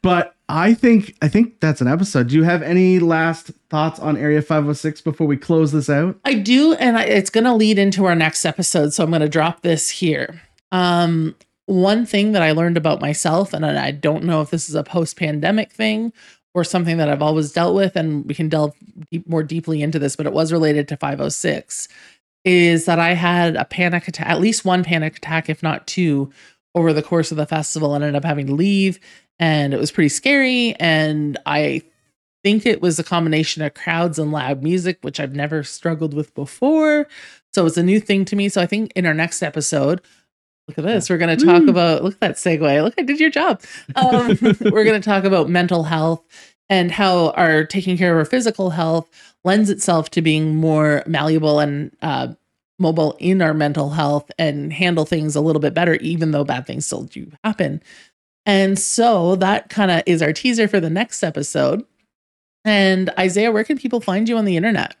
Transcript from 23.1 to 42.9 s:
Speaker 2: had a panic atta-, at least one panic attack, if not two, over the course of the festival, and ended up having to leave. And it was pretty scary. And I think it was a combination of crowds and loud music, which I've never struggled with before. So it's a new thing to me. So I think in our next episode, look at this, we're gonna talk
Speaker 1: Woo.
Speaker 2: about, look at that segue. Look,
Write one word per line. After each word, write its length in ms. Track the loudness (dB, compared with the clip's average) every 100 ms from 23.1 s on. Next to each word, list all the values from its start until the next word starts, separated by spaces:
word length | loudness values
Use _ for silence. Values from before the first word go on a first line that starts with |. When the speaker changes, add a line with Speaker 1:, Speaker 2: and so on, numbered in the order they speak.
Speaker 2:
had 420 | 0 0 2 0 -2
a 80 |
panic 420 | -6 -2 -2 -2 -6
atta-, 200 | -10 -4
at 120 | 0
least 240 | 0 0
one 200 | 0 0
panic 320 | 0 -2 -2 -8
attack, 320 | -6 -6 -4
if 100 | -6
not 280 | -4 -6 -6
two, 420 | -2 0 0 -2 _ -20 _ _ 0
over 160 | 0
the 100 | 0
course 300 | 0 -2 -2
of 40 | -4
the 100 | -4
festival, 500 | -4 -4 -4 -2 -2
and 80 |
ended 120 | -2 -2
up 80 |
having 220 | -2 -4 -2
to 80 |
leave. 460 | 0 0 2 0 -2 -14 -20 _ _
And 320 | 0 0 0
it 40 | -2
was 140 | -4
pretty 160 | 0 0
scary. 680 | 0 0 2 2 0 -2 0
And 580 | 0 2 0 -2 -4 -6 -4
I 360 | -2 -2 -4 -10 _ _ _ _ _
think 240 | 0 0 0
it 160 | 0
was 160 | 0 -2
a 60 |
combination 580 | -2 -2 0 0 -2 -4
of 100 | -8
crowds 440 | -8 -6 -2 -2 -2
and 140 | -4
loud 320 | -4 -4 -4
music, 340 | -2 -2 -2 -6
which 180 | -10 -8
I've 160 | -8 -6
never 260 | -6 -6
struggled 500 | -8 -8 -6 -4 -4
with 220 | -4 -8
before. 720 | -10 -12 -4 0 2 2 2 -2 -10 -20 -20 _
So 100 | 0
it's 120 | 0 2
a 80 |
new 160 | 2 2
thing 240 | 2 0
to 100 | 0
me. 140 | -2 -2
So 120 | 0
I 60 | -2
think 240 | -2 -4 -2
in 100 | -2
our 80 |
next 260 | -2 -4 -4
episode, 560 | -6 -4 -2 0 0 -2 _ _ _ _ _ _ -14
look 100 | -8
at 60 |
this, 260 | -2 -2 0
we're 100 | 0
gonna 180 | 0 4
talk 260 | 6 8
Speaker 1:
Woo. 60 | 6
Speaker 2:
about, 340 | 4 2 2
look 120 | -2
at 60 | -2
that 140 | -4
segue. 480 | -2 -2 0 2 2
Look, 120 | 0